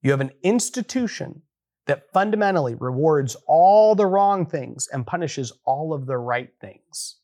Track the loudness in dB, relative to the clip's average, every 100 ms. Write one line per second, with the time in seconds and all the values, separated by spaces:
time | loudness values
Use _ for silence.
0 | 0 0 -2 -2 0 0 0 -6 -6 -4
1 | -4 -6 -12 -14 _ _ _ _ -6 -6
2 | _ 0 0 0 2 2 -2 -4 -6 0
3 | 2 2 0 -8 0 4 6 8 6 4
4 | 2 4 2 2 -2 -4 -8 -10 -8 -8
5 | -6 -6 -6 -6 -10 -8 -4 -4 -4 -6
6 | -6 -6 -2 -4 -6 _ -20 -20 _ -14
7 | -14 -16